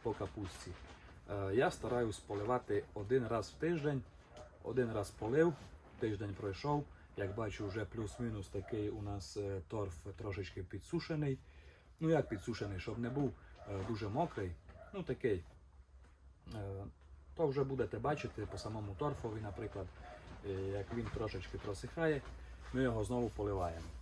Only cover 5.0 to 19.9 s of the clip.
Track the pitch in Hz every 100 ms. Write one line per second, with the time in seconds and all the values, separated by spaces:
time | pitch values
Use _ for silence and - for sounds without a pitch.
5 | 98 - 107 139 170 147 - - - -
6 | 117 101 101 95 104 95 147 147 143 -
7 | - - 98 98 113 95 104 98 101 113
8 | 107 - 120 107 95 101 95 110 104 104
9 | 104 101 92 - 101 98 87 113 98 85
10 | - 95 104 98 92 - 92 101 - 170
11 | - 160 147 135 - - - - - -
12 | 160 160 - 101 - 110 104 95 101 113
13 | 120 135 139 - - - - 98 95 110
14 | 107 117 170 - 95 85 - - - 196
15 | 175 127 123 95 - - - - - -
16 | - - - - - 110 98 98 98 -
17 | - - - - 156 135 135 135 113 -
18 | 123 151 117 - 104 98 107 110 104 98
19 | 147 135 117 107 107 98 110 101 90